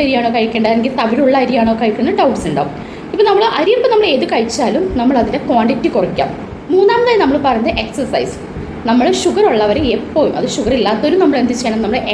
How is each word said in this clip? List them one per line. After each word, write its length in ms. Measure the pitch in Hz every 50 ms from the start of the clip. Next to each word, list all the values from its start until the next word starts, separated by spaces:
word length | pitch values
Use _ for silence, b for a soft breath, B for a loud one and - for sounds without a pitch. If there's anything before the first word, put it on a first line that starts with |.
| 294
അരിയാണോ 260 | 269 262 240 240 233 233
കഴിക്കേണ്ടത് 380 | 240 220 220 220 226 220 214 226
അല്ലെങ്കിൽ 220 | 233 220 269 - -
തവിടുള്ള 380 | 233 220 220 262 285 254 262 262 247
അരിയാണോ 280 | 240 254 247 226 226 226 220
കഴിക്കുന്നത് 340 | 240 214 208 - 226 311 392 392
ഡൗട്ട്സ് 280 | 359 277 220 202 - 165
ഉണ്ടാവും. 200 | 147 143 - - - B B B B B B B -
ഇപ്പോൾ 120 | 359 403
നമ്മൾ 200 | 440 392 403 440 453 - 269
അരി, 120 | 311 381
ഇപ്പോൾ 180 | 480 508 - 480
നമ്മൾ 180 | 466 427 427
ഏത് 180 | 359 285 247 339 - -
കഴിച്ചാലും 680 | 254 226 226 - - 254 208 202 311 381 - - 262
നമ്മൾ 200 | 233 254 285 240
അതിൻ്റെ 200 | 214 - - -
ക്വാണ്ടിറ്റി 500 | - - 269 226 226 233 - - - 320
കുറയ്ക്കാം. 420 | - 226 180 170 - - 139 - - - - - - - - -
മൂന്നാമതായി 460 | 320 381 403 415 466 466 480 494 466
നമ്മൾ 220 | 403 339 269 277 294 285
പറയുന്നത് 320 | 269 247 220 233 320 339 320 330
എക്സർസൈസ്. 520 | 320 - - 262 - - 135 123 127 - - - - - - - - - - - 233
നമ്മൾ 240 | 233 247 269 339 370
ഷുഗർ 320 | - - 349 240 392 427 381 254
ഉള്ളവർ 260 | 208 214 208 208 294
എപ്പോഴും, 580 | 311 247 202 - - - - 320 269 175 -
അത് 120 | 151 180 196
ഷുഗർ 260 | - - 226 220 262
ഇല്ലാത്തവരും 440 | 254 196 202 220 220 - 294 320 381
നമ്മൾ 200 | 381 302 277 254
എന്ത് 140 | 254 240 247
ചെയ്യണം? 300 | 233 - 233 220 220 220
നമ്മൾ 160 | 233 233 254 - -